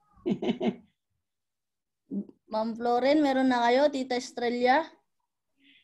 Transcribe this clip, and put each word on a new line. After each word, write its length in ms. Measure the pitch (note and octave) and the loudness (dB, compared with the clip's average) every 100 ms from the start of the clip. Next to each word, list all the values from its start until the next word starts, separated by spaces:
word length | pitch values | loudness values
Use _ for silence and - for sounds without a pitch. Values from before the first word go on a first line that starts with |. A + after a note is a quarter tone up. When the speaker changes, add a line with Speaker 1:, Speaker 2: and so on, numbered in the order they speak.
| _ _ | _ _
Speaker 1:
<laughs> 80 | F4 F#3+ F4+ - F#4+ - _ _ _ _ _ _ _ _ _ _ _ _ - G3 - - - | -6 -4 -4 -2 -4 -4 _ _ _ _ _ _ _ _ _ _ _ _ -12 -10 -10 -16 -8
Speaker 2:
Ma'am 260 | G#3+ A3+ A3+ | -6 -6 -4
Floren, 400 | A#3+ A#3+ C4 D4+ | -2 0 2 2
meron 320 | C#4 C4 C4 | 2 2 2
na 140 | A#3+ A#3+ | 2 2
kayo? 240 | B3+ D4 | 4 2
Tita 240 | C#4+ B3+ | 0 -4
Estrella? 720 | B3 B3+ - A#3+ A#3+ B3 C#4+ - - _ _ _ _ _ _ _ _ | -6 -6 -6 -4 0 2 2 0 -10 _ _ _ _ _ _ _ _